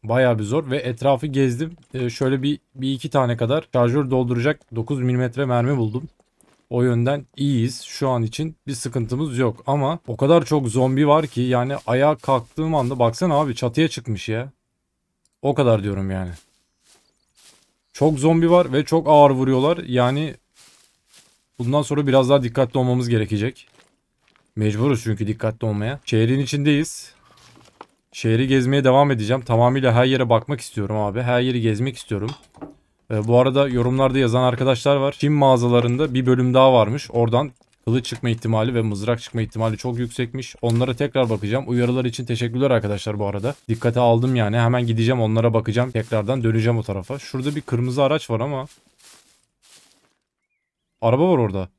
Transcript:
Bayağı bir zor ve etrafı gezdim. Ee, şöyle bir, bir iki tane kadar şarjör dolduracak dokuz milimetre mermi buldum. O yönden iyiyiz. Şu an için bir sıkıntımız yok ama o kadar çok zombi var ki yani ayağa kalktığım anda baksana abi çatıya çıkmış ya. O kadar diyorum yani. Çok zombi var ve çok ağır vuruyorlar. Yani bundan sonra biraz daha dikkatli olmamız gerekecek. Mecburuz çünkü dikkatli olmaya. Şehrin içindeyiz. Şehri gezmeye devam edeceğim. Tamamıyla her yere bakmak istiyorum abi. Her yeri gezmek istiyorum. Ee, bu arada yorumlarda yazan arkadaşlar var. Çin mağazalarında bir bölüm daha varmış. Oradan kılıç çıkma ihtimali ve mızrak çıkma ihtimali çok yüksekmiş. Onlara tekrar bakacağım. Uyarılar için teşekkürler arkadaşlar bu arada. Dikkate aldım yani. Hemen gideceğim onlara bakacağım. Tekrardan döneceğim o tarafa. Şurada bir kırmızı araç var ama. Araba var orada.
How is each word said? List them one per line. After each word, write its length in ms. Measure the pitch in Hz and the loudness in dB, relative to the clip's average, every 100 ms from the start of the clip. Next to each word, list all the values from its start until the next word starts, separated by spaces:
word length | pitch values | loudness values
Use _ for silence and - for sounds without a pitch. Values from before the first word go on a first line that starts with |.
Bayağı 360 | 107 120 127 113 | -2 2 2 2
bir 40 | |
zor 280 | 104 147 147 | -2 -4 -2
ve 60 | 139 | -4
etrafı 500 | 123 117 135 135 156 | -4 -2 0 0 -2
gezdim. 500 | 135 131 120 160 170 _ | 0 0 0 -8 -10 _
Ee, 160 | 131 123 | -6 -6
şöyle 340 | - 131 135 | -2 -2 0
bir, 160 | 139 147 _ 135 | -2 -4 _ -8
bir 180 | 131 | -6
iki 160 | 131 151 | -6 -2
tane 280 | 143 123 120 | 0 0 0
kadar 300 | 117 147 - | 0 -2 -2
şarjör 380 | 127 120 135 135 | 0 2 2 0
dolduracak 640 | 127 123 120 127 151 _ 113 | 0 0 0 0 -2 _ -8
dokuz 240 | 113 143 | -4 -2
milimetre 460 | 123 123 127 123 135 | 0 0 -2 -4 -2
mermi 320 | 123 120 139 | 0 0 0
buldum. 320 | 110 117 151 _ _ _ _ _ _ | -2 -4 -10 _ _ _ _ _ _
O 140 | 123 | 0
yönden 420 | 123 120 120 143 131 - | 2 2 0 -2 -6 -4
iyiyiz. 440 | 143 131 113 117 | -2 0 -2 -4
Şu 280 | - - 139 | -14 -4 -2
an 140 | 123 | -2
için 320 | 113 - 160 - - | -4 -6 -8 -10 -12
bir 60 | |
sıkıntımız 640 | 131 131 127 110 123 156 120 | -10 -6 -6 -4 -4 -4 -2
yok 260 | 127 117 - | -2 -2 -4
ama 320 | 143 139 165 - | -2 -2 -4 -10
o 100 | 113 | -4
kadar 280 | 139 170 131 | 4 4 4
çok 220 | 151 127 | 0 0
zombi 400 | 117 127 131 147 | 0 0 2 4
var 200 | 151 151 | 4 2
ki 140 | - | -4
yani 340 | 123 123 127 139 - | 0 0 0 -6 -2
ayağa 280 | 127 143 151 | 2 2 0
kalktığım 600 | - 131 120 - 160 156 | 0 -2 -2 -6 -2 -2
anda 240 | 123 131 | -2 0
baksana 360 | 117 113 180 143 | 0 0 0 0
abi 200 | 151 117 | 0 -2
çatıya 320 | 123 147 160 | -4 0 -2
çıkmış 420 | - 120 104 - | -2 -8 -8 -4
ya. 220 | 110 135 _ _ _ _ _ _ _ _ _ | -6 -6 _ _ _ _ _ _ _ _ _
O 120 | 139 | -4
kadar 300 | 151 127 110 | 0 2 2
diyorum 280 | 101 98 95 | 0 -6 -6
yani. 200 | 95 90 85 _ _ _ _ _ _ _ _ _ _ - _ _ _ _ | -6 -8 -12 _ _ _ _ _ _ _ _ _ _ -20 _ _ _ _
Çok 260 | - 151 147 | 0 0 2
zombi 320 | 151 165 165 | 2 2 4
var 220 | 175 165 | 4 4
ve 120 | 131 151 | -2 0
çok 220 | 165 160 | 0 4
ağır 220 | 151 143 | 8 8
vuruyorlar. 480 | 131 131 131 139 170 | 6 2 2 2 -2
Yani 580 | 160 123 123 139 156 - _ _ - _ _ _ _ - _ _ _ - | -2 0 2 0 -6 -10 _ _ -20 _ _ _ _ -20 _ _ _ -6
bundan 220 | 123 147 | 0 0
sonra 260 | 143 147 139 | 0 -2 4
biraz 220 | 131 127 | 4 6
daha 140 | 139 | 4
dikkatli 340 | 123 120 127 135 | 2 -2 0 0
olmamız 320 | 127 123 120 | 0 0 0
gerekecek. 580 | 117 104 107 117 - - _ _ _ _ _ _ _ _ - | 0 0 -2 -4 -6 -20 _ _ _ _ _ _ _ _ -2
Mecburuz 480 | 107 104 135 120 | -2 0 0 0
çünkü 240 | 113 104 104 | -2 -4 -4
dikkatli 380 | 107 113 110 113 | -4 -4 -4 -4
olmaya. 340 | 101 107 143 - | -2 -4 -6 -2
Şehrin 340 | 110 113 135 | 0 2 0
içindeyiz. 720 | 135 143 143 147 160 - - _ _ _ - - _ _ - _ _ | -2 -2 2 0 -2 -10 -18 _ _ _ -20 -20 _ _ -20 _ _
Şehri 360 | - 113 113 131 | -6 0 2 2
gezmeye 360 | 135 127 139 | 2 2 2
devam 280 | 131 127 143 | 4 6 4
edeceğim. 300 | 123 107 127 | 2 0 -4
Tamamıyla 520 | 120 117 120 135 131 | 0 2 4 4 2
her 120 | 113 127 | 4 2
yere 240 | 131 123 | 2 2
bakmak 320 | 117 110 131 | 2 0 -8
istiyorum 360 | - - 101 107 | -8 -6 -4 -2
abi. 240 | 104 101 | -2 -2
Her 200 | 123 123 | 0 0
yeri 200 | 127 123 | 0 0
gezmek 360 | 113 107 131 123 | 0 0 -4 -6
istiyorum. 340 | - 101 110 143 _ - - _ _ _ _ | -8 -6 -6 -10 _ -20 -20 _ _ _ _
Ee, 160 | 110 110 | -4 2
bu 120 | 120 | 4
arada 300 | 131 135 139 | 4 2 0
yorumlarda 500 | 123 120 131 135 131 | 2 0 2 2 2
yazan 240 | 123 123 | 2 2
arkadaşlar 520 | 127 120 131 120 143 143 | 0 0 0 0 2 2
var. 200 | 135 - | 0 -2
Çin 140 | 147 | 0
mağazalarında 800 | 151 139 127 120 120 120 123 156 | 4 4 4 4 2 2 0 0
bir 120 | 127 127 | 0 2
bölüm 280 | 127 127 | 2 4
daha 200 | 127 131 | 6 6
varmış. 340 | 123 107 135 - | 6 4 0 -4
Oradan 400 | 117 117 120 147 _ _ _ - | 0 2 0 -2 _ _ _ -2
kılıç 200 | 123 117 | -2 -2
çıkma 240 | 123 123 | -6 -4
ihtimali 440 | 113 110 110 113 | -4 -2 0 0
ve 80 | 120 | 0
mızrak 400 | 113 101 107 117 | -2 -4 -4 -4
çıkma 200 | - 117 | -4 -6
ihtimali 360 | 110 110 113 107 | -6 -4 -4 -4
çok 220 | 127 120 | -6 -6
yüksekmiş. 560 | 120 - 120 131 123 - | -8 -6 -8 -8 -12 -6
Onlara 340 | 117 117 127 123 | -2 0 0 -2
tekrar 340 | 143 135 120 | -2 0 0
bakacağım. 360 | 107 104 123 - | -2 -2 -4 -2
Uyarılar 380 | 120 120 127 123 | -2 0 0 -2
için 200 | 117 120 | -6 -6
teşekkürler 460 | 113 120 123 135 | -4 -4 -2 2
arkadaşlar 480 | 120 104 101 - 104 | 2 0 -6 -6 -4
bu 60 | 101 | -4
arada. 300 | 98 113 147 - | -4 -6 -8 -6
Dikkate 300 | 113 120 120 | -2 0 2
aldım 360 | 120 117 127 123 | 4 4 2 0
yani. 220 | 104 117 | 0 2
Hemen 300 | 117 123 120 | 2 0 0
gideceğim 340 | 113 113 127 | 0 0 2
onlara 320 | 110 110 117 | 0 2 2
bakacağım. 380 | 113 104 110 127 | 0 -2 -2 -2
Tekrardan 520 | 113 110 110 104 135 | -4 -2 -4 -2 -2
döneceğim 340 | 113 113 110 117 | 0 0 0 -2
o 60 | |
tarafa. 360 | 104 95 90 139 | -4 -8 -8 -12
Şurada 360 | - 131 135 147 | -10 -6 -6 -6
bir 60 | |
kırmızı 420 | - 120 123 127 | -4 -4 -2 0
araç 260 | 135 151 - | 0 0 -2
var 100 | 113 | -4
ama. 260 | 135 139 143 _ _ _ - - _ _ _ _ _ - _ _ _ _ _ _ _ _ _ _ _ _ | -4 -6 -10 _ _ _ -20 -20 _ _ _ _ _ -20 _ _ _ _ _ _ _ _ _ _ _ _
Araba 280 | 113 127 180 | 0 2 4
var 80 | 156 | 2
orada. 320 | 110 95 90 | 0 -2 -8